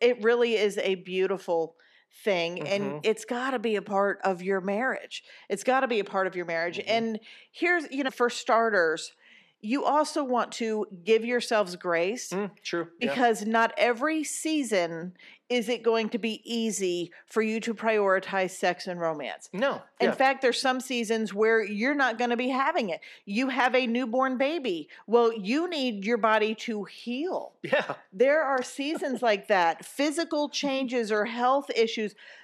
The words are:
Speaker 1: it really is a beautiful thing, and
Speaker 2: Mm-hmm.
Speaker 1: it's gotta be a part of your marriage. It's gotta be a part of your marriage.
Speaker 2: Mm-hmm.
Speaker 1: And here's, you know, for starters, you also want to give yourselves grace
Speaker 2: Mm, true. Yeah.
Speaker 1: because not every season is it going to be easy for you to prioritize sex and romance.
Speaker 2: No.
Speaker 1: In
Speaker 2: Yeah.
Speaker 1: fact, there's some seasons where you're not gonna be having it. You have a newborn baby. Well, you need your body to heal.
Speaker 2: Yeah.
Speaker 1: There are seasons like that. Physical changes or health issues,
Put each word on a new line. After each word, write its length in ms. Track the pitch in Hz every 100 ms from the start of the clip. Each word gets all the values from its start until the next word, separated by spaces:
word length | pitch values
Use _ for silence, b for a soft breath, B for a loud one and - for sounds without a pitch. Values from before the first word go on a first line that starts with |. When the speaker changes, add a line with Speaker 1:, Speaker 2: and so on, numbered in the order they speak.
Speaker 1:
it 200 | 240 240
really 340 | 220 240 240 214
is 200 | 208 190
a 160 | 190 185
beautiful 840 | 180 185 190 185 - 170 160 - b b b - 214
thing, 420 | 180 170 180 -
and 160 | 202
Speaker 2:
Mm-hmm. 140 | 196 147
Speaker 1:
it's 200 | 214 214
gotta 340 | - 240 262 254
be 200 | 233 208
a 40 |
part 380 | 185 196 202 190 190
of 160 | 175
your 180 | 185 196
marriage. 640 | 185 202 254 202 - - B B -
It's 160 | 190
gotta 240 | - 262 254
be 140 | 226
a 20 |
part 240 | 196 196 185
of 80 | 180
your 100 | 170
marriage. 320 | 165 170 160
Speaker 2:
Mm-hmm. 120 | -
Speaker 1:
And 280 | 226 226 214 B B B
here's, 360 | - 339 349 277
you 140 | 269
know, 80 | 262
for 180 | - 240
starters, 840 | - - 226 226 202 165 160 - b b b b _
you 240 | 214 277 -
also 380 | 294 302 320 262
want 260 | 240 -
to 340 | - 226 214 202 180 170
give 180 | 220 233
yourselves 500 | 240 - 220 185 180
grace 520 | 180 165 180 240 -
Speaker 2:
Mm, 200 | 185 202 -
true. 260 | - 175 165 -
Yeah. 100 | 247
Speaker 1:
because 360 | - 240 208 214
not 280 | 226 226 -
every 460 | 233 226 302 320 294
season 880 | - 320 311 233 196 165 165 180 B B B -
is 180 | 240 214
it 120 | 233
going 280 | 233 226 220
to 80 | 233
be 220 | 226 214
easy 680 | - 233 226 185 185 175 170 B -
for 160 | 220
you 180 | 220 220
to 120 | 233
prioritize 800 | 208 220 220 196 190 185 190 185
sex 340 | - 185 175 190
and 140 | 175
romance. 500 | 165 151 120 78 -
Speaker 2:
No. 280 | 185 269 143 - -
Speaker 1:
In 100 | 240
Speaker 2:
Yeah. 20 |
Speaker 1:
fact, 300 | - 269 269
there's 180 | 269 269
some 180 | 262 254
seasons 520 | - 247 214 226 208
where 300 | 196 220 226
you're 320 | 202 208 247 294
not 240 | 254 226
gonna 160 | 240 240
be 120 | 254
having 400 | 262 277 320 208
it. 100 | 151 B B -
You 220 | 202 262
have 240 | 254 254
a 140 | 254 254
newborn 500 | 233 254 254 262 254
baby. 520 | 277 330 254 165 - B -
Well, 260 | 233 233
you 340 | 226 185 285 359
need 340 | 320 254 202 190
your 120 | 233
body 360 | 220 220 214 220
to 280 | - 214
heal. 680 | 190 - 233 247 359 190 - _
Speaker 2:
Yeah. 300 | 156 302 - - -
Speaker 1:
There 300 | 190 262 302
are 180 | 277 262
seasons 600 | 247 - 277 330 302 240
like 240 | 240 202 -
that. 380 | 202 165 160 -
Physical 640 | - 294 302 330 294 294
changes 640 | - 285 269 254 247 214
or 120 | 214 220
health 460 | 233 247 277 277 226
issues, 380 | 226 226 208 B B B